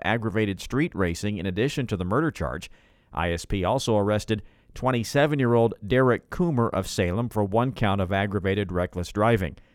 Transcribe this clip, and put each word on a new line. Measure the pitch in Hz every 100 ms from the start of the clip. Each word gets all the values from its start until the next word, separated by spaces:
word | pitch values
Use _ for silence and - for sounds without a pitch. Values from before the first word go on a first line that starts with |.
aggravated | 92 113 110 101 104 92
street | - 127 -
racing | 87 90 85 104 104
in | 95
addition | 92 135 147 123
to | 98
the |
murder | 90 117 160
charge. | - 71 69 - - _ _ _
I | - 87
S | 85
P | - 101
also | 90 131 - 107
arrested | 101 107 - 107 - _ _
twenty-seven-year-old | - 127 123 110 143 147 143 123 117 113 - 101
Derek | 127 131 113 -
Coomer | - 175 127 117
of | - 92
Salem | - 90 95 120
for | 110
one | 101 110 127
count | - 107 98
of | 92
aggravated | 98 101 98 95 98 95
reckless | 90 87 90 87
driving. | 104 110 117 85 - -